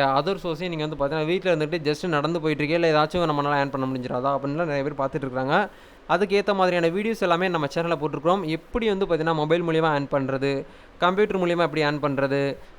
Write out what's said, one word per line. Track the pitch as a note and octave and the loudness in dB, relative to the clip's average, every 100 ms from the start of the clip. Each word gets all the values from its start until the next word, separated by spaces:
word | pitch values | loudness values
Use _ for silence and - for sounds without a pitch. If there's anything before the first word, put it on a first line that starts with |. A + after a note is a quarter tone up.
| C#3 | 4
அதர் | C3+ D#3 G3 | 2 0 -4
சோர்ஸையும் | F3 D#3 F3+ | -4 -4 -4
நீங்க | D#3+ D#3 | -4 -4
வந்து | D3 | -2
பார்த்தீங்கன்னா | C#3 D#3 D#3 | -2 0 0
வீட்ல | F#3 F#3 D#3+ | 0 2 0
இருந்துட்டு | D3+ E3+ | 0 -2
just | D3 D3 F#3 | -2 -2 0
நடந்து | D3+ D3+ E3+ | 0 0 0
போயிட்டு | D#3 C#3+ | 0 0
இருக்கே, | D3 | 0
இல்ல | E3+ E3 | 2 4
ஏதாச்சும் | D3+ D#3 F3+ D#3+ | 4 2 2 0
நம்மளால | C#3+ C#3+ C#3+ | 0 0 2
ஏர்ன் | C#3 | 0
பண்ண | C3+ C3 | 0 -2
முடிஞ்சிடாதா | C3 B2 B2 C3+ | -4 -4 -2 0
அப்படின்லாம் | C#3 C#3 D3+ E3+ | -2 -2 -4 -2
நிறைய | C#3+ | -2
பேர் | C#3 C#3+ C3+ | -4 -4 -4
பார்த்துட்டு | D3+ C3 | -4 -4
இருக்காங்க. | B2+ C3 F3 G3 - - - - | -4 0 0 0 -8 -20 -18 -2
அதுக்கு | E3+ F#3+ G3+ | 0 2 0
ஏத்த | G3+ G3 | 0 2
மாதிரியான | F3+ F3 E3 | 2 2 0
வீடியோஸ் | F#3 G#3+ G#3+ | 0 -4 -2
எல்லாமே | F#3 E3+ F#3 | 0 2 2
நம்ம | E3+ C#3 | 0 -2
சேனல்ல | E3+ E3+ D#3 | -2 -2 -2
போட்டிருக்கிறோம். | D3 D3 D#3+ G3 D#3+ | -2 -2 0 0 0
எப்படி | D#3+ - A#3+ A3 | -4 -4 -2 -2
வந்து | F#3+ F#3+ | 0 0
பார்த்தீங்கன்னா, | D#3+ D#3+ | 0 0
மொபைல் | D#3 D3+ F3 | 0 2 2
மூலியமா | E3+ D#3+ D#3+ | 2 2 2
ஏர்ன் | C#3+ C3+ | 0 0
பண்றது, | C#3+ C3 C3 C#3 C3+ - - - - | -2 -2 -2 -2 -2 -6 -16 -18 0
கம்ப்யூட்டர் | F3 F#3+ G#3 F#3+ | 0 2 0 2
மூலியமா | F3 E3+ | 0 2
எப்படி | D#3+ D#3 | 2 2
ஏர்ன் | D3 D3 | 0 0
பண்றது, | C#3+ C3+ C3+ C#3 C#3 C3+ - | 0 0 2 2 0 -4 -14